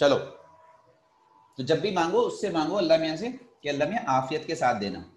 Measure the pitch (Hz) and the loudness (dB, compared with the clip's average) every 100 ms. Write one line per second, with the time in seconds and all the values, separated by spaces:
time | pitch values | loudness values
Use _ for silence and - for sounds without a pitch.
0 | 143 127 - - - - - - _ _ | 2 4 0 -14 -20 -20 -20 -20 _ _
1 | _ _ _ _ _ - 131 156 208 185 | _ _ _ _ _ -6 0 0 0 0
2 | 165 214 220 - 202 165 156 202 160 160 | 2 2 0 -2 -4 -2 0 0 4 4
3 | 160 160 233 247 - _ 143 139 151 220 | 2 -4 -6 -8 -16 _ -6 -2 -2 -2
4 | - 131 131 156 - 160 131 110 101 90 | 0 0 0 -4 -4 0 0 0 -4 -6
5 | - | -12